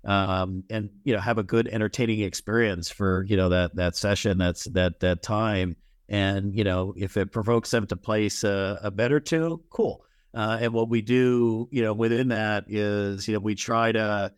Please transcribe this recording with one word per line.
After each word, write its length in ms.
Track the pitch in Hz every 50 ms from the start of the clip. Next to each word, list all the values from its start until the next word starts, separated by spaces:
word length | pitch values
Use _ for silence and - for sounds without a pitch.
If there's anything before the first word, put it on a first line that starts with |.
| -
um, 580 | 101 101 98 98 95 92 92 92 92 95 92 92 _
and, 180 | 110 110 104 101 - -
you 100 | _ 143
know, 80 | 117 101
have 180 | 95 120 113 110
a 40 |
good 240 | 101 92 - 113 117
entertaining 540 | - 107 113 107 104 - - 120 113 110 107
experience 680 | 104 95 - - - - 107 117 117 107 95 87 85 -
for, 360 | - - 104 95 92 92 95
you 120 | 98 104
know, 120 | 95 92 90
that, 260 | 90 90 90 85 -
that 220 | 90 90 87 85
session, 420 | - - 101 101 - - 110 95 92
that's, 260 | 90 87 85 - - -
that, 300 | 85 92 90 90 85 _
that 220 | - 90 90 85
time. 540 | - - 110 107 113 113 104 95 92 90 82 _ _ _ _ _ _ -
And, 460 | 104 101 98 98 98 98 98 101 95
you 80 | 110
know, 320 | 107 98 90 92 92 98 101
if 200 | - 101 92 -
it 160 | 104 95 98
provokes 400 | - 113 104 110 120 117 - -
them 160 | - 117 107 -
to 80 | 104
place 480 | 95 - - 107 107 107 101 - - -
a, 340 | 104 101 98 95 95 101 - -
a 80 | 104
bet 180 | 95 98 117 123
or 80 | 143 151
two, 460 | 147 - 165 160 160 165 165 165 - _
cool. 340 | - - 220 117 95 - _ _ _ _ _ _
Uh, 260 | - 117 107 110 110 113
and 120 | 120 117
what 160 | 113 113 113 113
we 140 | 117 117
do, 640 | 104 107 123 127 127 123 123 123 117 117 110 110 120 -
you 100 | 143 127
know, 100 | 113 107
within 360 | 104 104 113 113 117 120 131 127
that 380 | 117 110 110 107 107 101 98 -
is, 580 | 104 107 104 104 104 104 101 101 98 95 98
you 80 | - 107
know, 60 | 104
we 160 | 98 107 107
try 340 | - - - 117 117 117 113
to 420 | 113 110 110 104 104 101 98 98 _